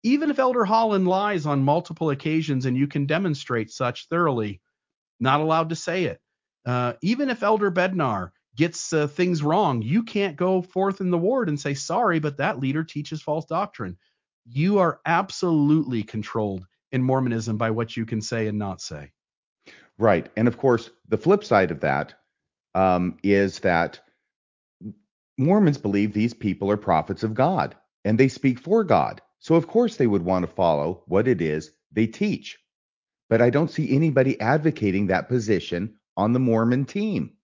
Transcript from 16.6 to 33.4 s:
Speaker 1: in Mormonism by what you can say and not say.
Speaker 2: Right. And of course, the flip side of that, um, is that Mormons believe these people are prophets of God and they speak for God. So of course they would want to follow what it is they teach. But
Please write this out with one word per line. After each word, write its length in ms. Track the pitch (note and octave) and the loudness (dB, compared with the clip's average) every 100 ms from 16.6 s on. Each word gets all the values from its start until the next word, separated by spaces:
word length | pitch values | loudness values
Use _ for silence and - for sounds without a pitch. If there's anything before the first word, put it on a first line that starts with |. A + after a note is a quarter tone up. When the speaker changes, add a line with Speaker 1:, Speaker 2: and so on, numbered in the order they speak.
| F2+ _ _ | -10 _ _
Speaker 1:
in 120 | C3 | -2
Mormonism 540 | B2+ C3 B2+ A#2 A2 G#2+ | 0 2 0 -2 -4 -2
by 140 | A2+ | -2
what 240 | A2 A2+ - | -2 -4 -4
you 100 | A2+ | -4
can 160 | A2 | -4
say 260 | G2+ A#2 G#2+ | -4 -4 -2
and 100 | G#2 | -4
not 240 | G2+ F#2 | -6 -8
say. 300 | - D2+ C#2+ _ _ _ _ _ - - _ - | -12 -14 -16 _ _ _ _ _ -20 -20 _ 0
Speaker 2:
Right. 320 | A2 F2+ - - | 4 4 0 0
And 120 | A#2+ | 0
of 100 | A#2 | 2
course, 320 | C3+ A#2 - _ _ | 2 2 -2 _ _
the 100 | G#2+ | -2
flip 260 | D#3+ G3+ | 2 2
side 260 | - G#2 F#2 | 4 4 4
of 120 | D2+ | 0
that, 340 | D2+ C#2 D#2 - _ _ _ _ _ | -2 -2 -4 -12 _ _ _ _ _
um, 440 | F#2 F#2+ F2+ F2+ - | 0 2 2 0 -4
is 380 | G2 G2 G2 - | 2 2 2 0
that 400 | F#2+ E2+ E2 - _ _ _ _ _ _ _ _ G#2 - _ _ _ - | 0 2 0 -6 _ _ _ _ _ _ _ _ -18 -18 _ _ _ -2
Mormons 400 | C#3 G3+ F#3 C#3+ | 2 4 4 2
believe 340 | G#2 G2+ G#2+ | 0 0 0
these 220 | G#2 A#2 | 0 -2
people 380 | A#2 G#2+ F2+ G2 | -2 -4 -2 -2
are 60 | G#2 | -2
prophets 440 | G2+ D#2+ D#2 G2 | 2 0 0 -4
of 140 | A2 G#2+ | -4 0
God 400 | C#3+ F3+ C2 - _ _ | 0 2 -2 -6 _ _
and 140 | G2+ A2+ | -2 4
they 80 | C3+ | 2
speak 320 | - C#3 A#2+ | 2 -2 -2
for 240 | - A3 | 0 0
God. 380 | F#3+ F#2 C2+ - _ _ | 4 2 2 -6 _ _
So 140 | - E3 | 2 2
of 120 | E3 | 4
course 300 | A3 A#3+ - | 0 0 2
they 100 | B2+ | 2
would 160 | G2+ | 2
want 200 | E2+ F#2 | 0 0
to 80 | E2+ | -2
follow 520 | - F2 D2+ D2+ F#2 - | 0 2 2 -2 -6 0
what 220 | F#2 A#2 | 0 2
it 120 | G#2 | 0
is 320 | E2 D2+ - _ _ | 0 -2 -6 _ _
they 160 | - A2+ | -2 -2
teach. 500 | - G#3 D#3+ - - _ _ _ _ _ _ _ | -2 -4 -4 -10 -20 _ _ _ _ _ _ _
But 140 | A2+ | 2